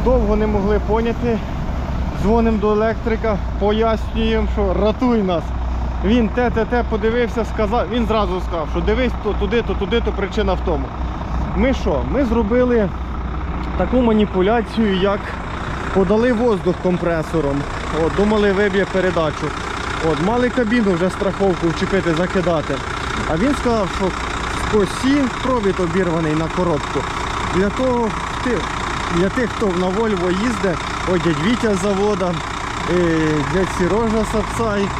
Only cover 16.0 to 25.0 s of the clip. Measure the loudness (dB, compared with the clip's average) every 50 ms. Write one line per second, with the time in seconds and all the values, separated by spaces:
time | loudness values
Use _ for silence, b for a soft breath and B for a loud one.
16 | 2 4 4 4 4 2 2 2 2 2 2 2 2 0 -2 0 0 0 0 2
17 | 0 0 0 0 -2 0 0 0 0 0 0 -2 -4 -4 -6 -6 -6 -4 -2 0
18 | 0 0 2 2 2 4 4 4 4 4 4 4 2 2 2 2 0 2 0 0
19 | 0 2 2 2 0 0 -2 -4 -6 -6 -6 -6 -8 -8 -8 -6 -6 -6 -6 -2
20 | 0 0 0 0 0 0 2 2 0 0 2 0 0 2 2 2 4 2 2 2
21 | 2 0 0 0 -2 -2 0 2 2 2 2 2 0 -2 0 0 -2 0 0 0
22 | 2 2 0 0 0 0 0 0 0 2 0 0 -2 -2 -4 -6 -4 -6 -6 -6
23 | -6 -6 -4 -4 -2 -2 0 0 2 0 0 0 0 0 2 2 0 -2 -2 -2
24 | -2 -2 -2 -4 -6 -6 -4 -4 -4 -4 -4 -4 -2 0 2 2 2 2 -2 -2